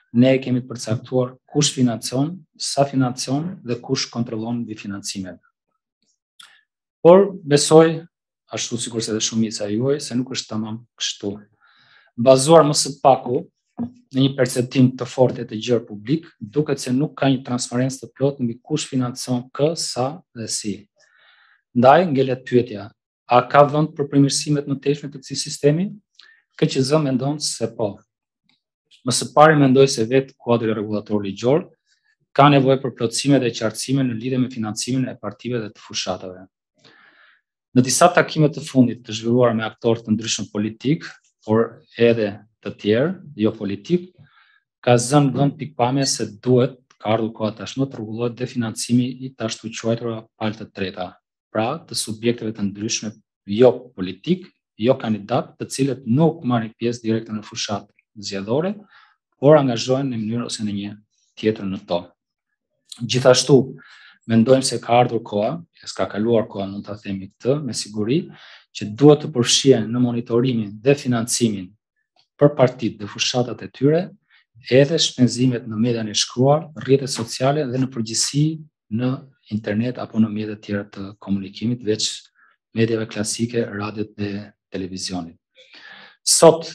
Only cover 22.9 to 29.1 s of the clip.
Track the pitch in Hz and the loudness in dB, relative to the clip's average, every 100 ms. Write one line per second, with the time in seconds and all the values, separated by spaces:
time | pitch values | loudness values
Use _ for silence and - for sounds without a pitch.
22.9 | - _ _ - 120 - 143 143 147 156 | -20 _ _ 2 2 6 6 6 4 -2
23.9 | - 139 143 139 - 156 147 143 135 143 | -4 0 4 4 2 -2 -2 -2 -4 -2
24.9 | 151 143 131 - 139 151 - 143 156 202 | -4 -6 -14 -10 -8 -8 0 2 2 -2
25.9 | - _ _ _ _ _ - 156 135 127 | -8 _ _ _ _ _ -4 -2 0 0
26.9 | 156 143 127 139 151 - - 110 - 113 | 0 0 -2 -2 -4 -8 -6 -6 -4 -6
27.9 | - _ _ _ _ _ _ _ _ _ | -6 _ _ _ _ _ _ _ _ _
28.9 | _ - | _ -4